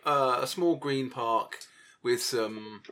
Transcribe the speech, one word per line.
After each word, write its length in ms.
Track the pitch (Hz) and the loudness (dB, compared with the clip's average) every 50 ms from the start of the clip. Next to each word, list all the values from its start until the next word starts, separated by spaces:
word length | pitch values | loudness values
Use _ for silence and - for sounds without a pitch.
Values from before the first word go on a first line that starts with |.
| - | 0
uh, 360 | 151 147 139 135 131 123 - - | 2 4 4 4 4 4 2 0
a 40 | |
small 300 | - - 185 175 170 160 | -2 -2 0 2 2 2
green 320 | 143 147 143 139 135 131 127 | 2 0 -2 -2 -2 -2 -4
park 520 | - 131 117 117 113 110 110 - - - - - - - - - - _ - | -6 -4 -2 0 0 0 0 -2 -8 -14 -16 -20 -20 -20 -20 -20 -20 _ 0
with 180 | 120 123 120 | 0 2 2
some, 640 | - - 127 117 110 104 110 107 107 107 107 101 - - | 2 0 0 0 0 -2 -4 -8 -10 -12 -14 -16 -16 -10